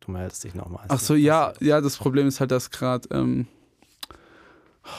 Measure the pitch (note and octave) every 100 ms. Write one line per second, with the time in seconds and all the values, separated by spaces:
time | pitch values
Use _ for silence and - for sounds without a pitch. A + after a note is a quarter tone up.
0 | - F#2 F#2 - G2 F2+ F2+ F2+ G2+ C3
1 | - D3+ D3 D#3+ C#3+ - D3 D3+ C#3+ -
2 | C#3+ C3+ C#3 C3 C3 B2+ - - B2+ B2
3 | - C3+ B2+ B2+ A#2+ _ _ _ _ -
4 | - - _ - - _ _ _ -